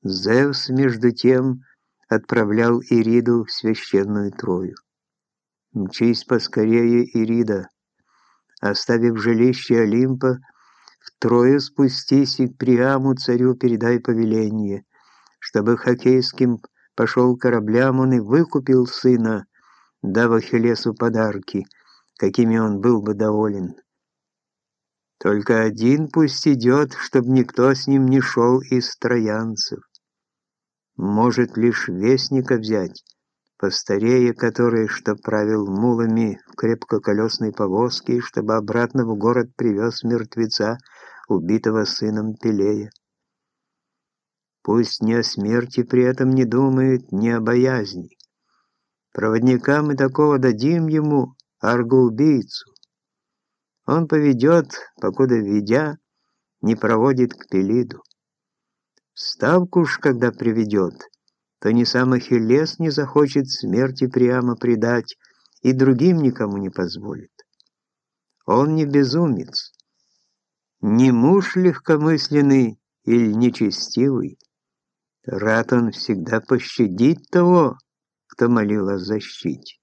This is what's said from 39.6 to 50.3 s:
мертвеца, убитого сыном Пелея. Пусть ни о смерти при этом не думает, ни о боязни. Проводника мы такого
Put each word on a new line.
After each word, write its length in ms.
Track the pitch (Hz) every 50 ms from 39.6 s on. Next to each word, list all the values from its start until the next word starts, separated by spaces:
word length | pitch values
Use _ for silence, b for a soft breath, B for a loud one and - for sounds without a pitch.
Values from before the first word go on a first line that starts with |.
| 120 117 101 98 113 117 113 - -
мертвеца, 760 | 113 120 117 110 107 - 113 113 110 - - 104 107 117 127 B B B B B B B B B _
убитого 540 | 104 90 80 87 107 110 - 113 110 110 107
сыном 500 | - - - - 107 107 107 107 110 104
Пелея. 560 | - - 113 107 101 98 104 104 104 104 107 _ _ _ _ _ _ _ _ _ _ _ _ _ _ _ _ _ _ _ _ _ _ _ _ _ _ _ _ _ _ _ _ _ _ _
Пусть 380 | - 104 120 113 - - -
ни 120 | 110 110 117
о 100 | 117 113
смерти 600 | - - - 101 104 113 120 120 123 - 127 120
при 200 | - - 123 123
этом 260 | 127 127 131 135 131
не 160 | 131 131 127
думает, 640 | 113 113 127 139 135 131 131 131 131 131 123 - -
ни 180 | 92 98 110 117
о 100 | 117 117
боязни. 760 | 110 113 120 123 127 131 131 120 104 - 98 90 85 - _ _ _ _ _ _ _ _ _ _ _ _ _ _ _ _ _ _ _ _
Проводника 720 | _ - 107 110 110 113 120 127 127 123 - 139 143 151
мы 140 | 151 147 143
такого 420 | 135 139 131 131 151 151 151